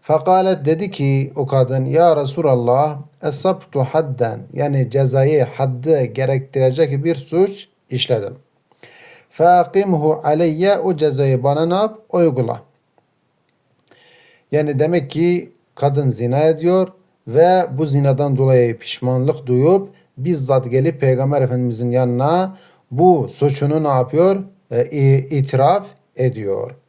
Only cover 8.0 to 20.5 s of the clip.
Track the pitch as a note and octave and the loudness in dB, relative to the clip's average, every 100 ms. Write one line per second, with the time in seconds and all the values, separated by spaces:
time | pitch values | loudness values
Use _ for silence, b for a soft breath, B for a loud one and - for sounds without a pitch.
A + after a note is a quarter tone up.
8 | - A#2+ G2 C3+ _ _ _ B B B | -2 -2 -4 -14 _ _ _ B B B
9 | B B B - E3+ F3+ F3 F#3+ G3 E3+ | B B B 0 4 4 4 0 0 0
10 | D3+ D#3 D3 D3+ E3+ D#3 F#3+ G3+ E3+ E3 | 0 0 0 0 0 0 0 0 0 0
11 | D3+ C#3 C#3 C3 C3 C#3+ E3 F3+ A3 A3 | -2 0 0 0 0 0 0 0 -2 -4
12 | _ F3+ E3+ C3 A#2 - - _ _ _ | _ 0 0 0 -4 -6 -12 _ _ _
13 | _ _ _ _ _ _ _ _ _ b | _ _ _ _ _ _ _ _ _ b
14 | b b b b b D3 D3+ C3+ D#3 F3 | b b b b b -2 -2 0 0 0
15 | C3+ D3+ E3+ F3 - _ _ - C#3+ C#3 | -4 -2 0 0 -4 _ _ -4 -2 0
16 | C#3 G#2+ A#2+ C3 D#3 D#3+ E3 F#3 F#3 - | -2 -2 -2 2 2 2 0 0 0 -6
17 | _ _ - B2 E3+ F#3 F3 C3 D3+ C3+ | _ _ -4 2 4 4 0 -2 0 0
18 | C#3 C#3 C#3+ B2+ C3+ C3 A#2+ A2+ - - | 2 0 0 0 4 4 2 -2 -10 -6
19 | B2 B2+ C3 D#3 B2+ B2 C#3+ F#3+ G3 b | -2 -2 -2 -4 -2 2 4 2 0 b
20 | b - C#3 E3 C3 | b -10 -4 -2 0